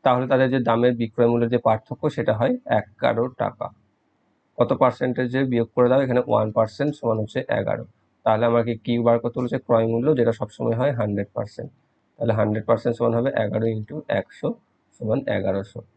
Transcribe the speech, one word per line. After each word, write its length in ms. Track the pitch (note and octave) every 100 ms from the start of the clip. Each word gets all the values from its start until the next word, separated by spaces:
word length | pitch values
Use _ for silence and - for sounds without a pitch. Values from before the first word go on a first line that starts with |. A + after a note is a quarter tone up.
তাহলে 220 | C3+ B2 B2+
তাদের 160 | C3 C3
যে 60 | C3 A#2
দামের 260 | A#2 B2 A#2+
বিক্রয় 280 | A2 - A#2
মূল্যের 220 | A#2+ A#2
যে 40 | A#2+ -
পার্থক্য, 360 | A2 _ - D#3+ -
সেটা 160 | - A2
হয় 140 | B2+ B3 - A2+
এগারো 440 | - _ B2 A2+ B2+ -
টাকা। 240 | G#2 - - _ _ _ _ _ _ _ _ -
কত 120 | - B2
পার্সেন্টেজে 580 | C3 A#2 C3 B2 B2+ C3 C3+
বিয়োগ 180 | A#2+ A2+ -
করে 120 | B2
দাও? 100 | C3 C3+
এখানে 140 | B2 B2
ওয়ান 200 | A2+ G#2+ A2
পার্সেন্ট 360 | A2 - C#3+ C#3
সমান 180 | A#2 A2
হচ্ছে 180 | G#2+ C3 - A#2
এগারো। 260 | G#2+ G#2+ - _ _ _
তাহলে 200 | - G#2+ A#2
আমাকে 220 | A#2 A2+ A2+
কি 100 | - A#2+ A#2
বার 100 | A#2
করতে 140 | A#2+ A#2
বলেছে? 180 | B2 C3 -
ক্রয় 200 | A#2 A2+
মূল্য, 160 | A#2 C3+ C#3+
যেটা 140 | A#2 A2+
সবসময় 360 | G#2 - A#2+ A2+
হয় 120 | C3+ A#2+
হান্ড্রেড 280 | G#2 G2+ G2+ -
পার্সেন্ট। 340 | G#2 - - _ _ _ _ _
তাহলে 160 | A#2 G#2+
হান্ড্রেড 240 | G#2 G#2+ -
পার্সেন্ট 260 | A2+ A#2+ A2+
সমান 140 | A#2 A#2
হবে 120 | C3 C#3
এগারো 220 | G#2+ A2+ A2+
into 220 | A2 G#2+ D3+ - G#2+
একশো 280 | - - - - _ _ _ _
সমান 220 | G#2+ B2+ C3+ G2+
এগারোশো। 440 | G2 G2 G2+ A2+ -